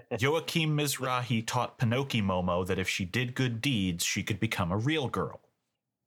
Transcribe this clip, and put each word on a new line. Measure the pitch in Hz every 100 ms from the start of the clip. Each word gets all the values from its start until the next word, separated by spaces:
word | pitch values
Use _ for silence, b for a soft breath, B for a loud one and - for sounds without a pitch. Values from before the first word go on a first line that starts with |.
| - 117
Joachim | 131 160 156 175 156 151
Mizrahi | 147 - 127 127 120 117 113
taught | 123 117 -
Pinocchio | 123 123 139 120
Momo | 95 90 90 87 92
that | 95
if | 92
she | - 90
did | 113 123
good | 127 127 113
deeds, | 143 117 92 85
she | - 104
could | 90 95
become | 110 - 87
a | 101
real | 120 156 123
girl. | 98 73 - _ _ _ _ _ _